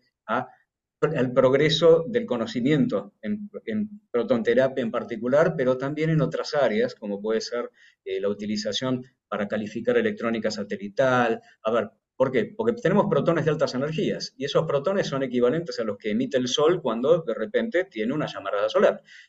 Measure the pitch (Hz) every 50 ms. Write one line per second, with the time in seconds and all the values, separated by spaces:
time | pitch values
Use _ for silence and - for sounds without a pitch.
0 | _ _ _ _ _ - 110 123 135 - - _ _ _ _ _ _ _ _ _
1 | 151 156 - 127 127 127 123 135 127 127 135 139 151 151 - - 170 165 165 165
2 | 165 - 110 120 113 - 123 117 113 107 - 127 113 139 156 143 123 104 107 98
3 | 98 - - _ - 107 104 107 104 104 - 98 - - 110 107 104 107 - -
4 | - _ - 120 117 - 127 117 107 117 117 127 131 131 127 139 123 113 117 117
5 | 107 - 120 107 113 123 131 147 165 180 160 - 131 127 127 127 135 139 151 147
6 | 156 160 160 151 131 123 - - - - - 147 135 117 104 107 107 107 - -
7 | - 101 101 101 101 107 110 110 110 - 120 120 120 - - _ _ - _ _
8 | _ 98 95 95 98 101 101 101 107 104 104 104 107 107 101 - 131 131 131 127
9 | - - _ _ _ _ 104 - 104 104 117 107 107 101 - 117 - 120 120 117
10 | 107 110 104 - 113 117 113 113 107 110 107 107 101 - 107 104 101 104 - -
11 | 135 131 127 123 120 117 113 - - - _ _ _ 110 113 117 107 - - _
12 | _ _ _ _ 131 131 127 123 107 107 - - 113 117 113 - - 165 196 208
13 | 180 - 156 143 131 160 165 165 147 156 151 151 143 120 123 127 139 151 160 190
14 | 190 117 98 - - - - - 131 143 - 165 160 156 143 143 139 196 196 196
15 | 165 - 139 135 135 120 123 123 120 123 143 165 170 - - - 113 110 104 -
16 | - 110 104 117 135 123 - 127 127 123 - - 147 156 180 180 160 123 110 113
17 | 123 147 170 180 - 113 110 - 110 104 107 120 113 113 - 175 185 - - 110
18 | 107 117 139 151 131 107 - 101 95 98 104 101 104 110 - 185 208 143 - -
19 | - _ - - -